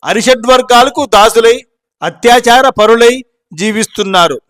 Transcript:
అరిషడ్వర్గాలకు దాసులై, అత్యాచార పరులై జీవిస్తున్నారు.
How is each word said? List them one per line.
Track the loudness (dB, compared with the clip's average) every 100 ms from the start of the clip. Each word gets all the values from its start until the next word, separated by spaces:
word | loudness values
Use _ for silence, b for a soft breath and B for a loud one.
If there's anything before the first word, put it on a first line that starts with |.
అరిషడ్వర్గాలకు | -4 -4 0 -2 2 0 2 2 2 -2 -2
దాసులై, | 2 2 2 2 0 -6 _ _ _
అత్యాచార | -12 -4 0 2 2 0 0
పరులై | 0 0 2 0 -2 -12 _ _
జీవిస్తున్నారు. | -8 -6 -4 -6 -6 -4 0 -2 -4